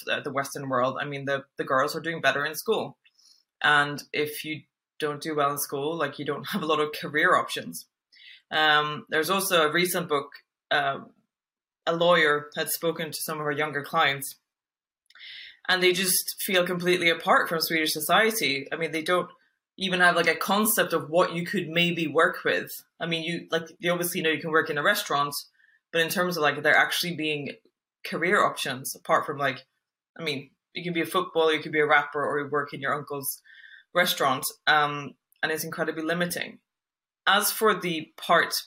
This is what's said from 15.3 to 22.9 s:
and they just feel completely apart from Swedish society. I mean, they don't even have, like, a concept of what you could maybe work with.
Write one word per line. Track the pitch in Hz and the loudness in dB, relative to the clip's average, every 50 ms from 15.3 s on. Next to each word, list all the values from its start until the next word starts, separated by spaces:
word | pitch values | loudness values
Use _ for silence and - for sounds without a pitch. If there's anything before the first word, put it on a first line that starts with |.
| - - - - - _ - - | -18 -18 -18 -20 -20 _ -4 -2
and | 180 180 | 0 4
they | 180 180 | 4 4
just | 180 175 190 180 180 - - - - - | 4 4 2 2 0 0 0 -4 -6 -6
feel | - - 190 180 175 | -4 0 2 2 2
completely | 180 180 175 175 180 180 180 170 170 | 2 0 -2 0 2 2 2 2 2
apart | 170 165 - 180 233 269 - - | 0 2 2 2 2 4 2 0
from | 175 160 | -2 -2
Swedish | 156 - 165 160 156 156 | -2 0 0 0 0 0
society. | - 156 151 - 170 196 220 220 220 - 156 135 139 139 135 - | -2 -2 0 2 4 4 4 2 2 0 0 0 -2 -2 -4 -6
I | 151 | -6
mean, | 156 165 151 | -4 -4 -4
they | 151 160 | -4 -4
don't | 156 170 180 180 175 - - _ _ _ _ _ _ _ _ | 0 0 0 0 0 -2 -8 _ _ _ _ _ _ _ _
even | - 190 185 180 180 | -6 -4 -2 2 4
have, | 180 175 170 | 4 6 6
like, | 170 170 165 | 4 4 2
a | 156 | 2
concept | 160 - - 190 208 214 208 - 196 175 175 | 2 0 0 2 2 2 2 2 2 2 2
of | 170 160 139 147 | 0 -2 -2 0
what | 156 175 175 175 170 | 2 2 2 2 0
you | 170 170 | -4 -4
could | - 208 190 151 151 | -4 -4 -4 -4 -2
maybe | 160 170 175 175 165 170 165 | 0 2 2 2 0 -2 -2
work | 143 131 156 165 175 - - - | 0 2 4 4 2 2 0 -2
with. | 151 98 90 - - - - - _ | 0 0 0 -2 -6 -12 -16 -18 _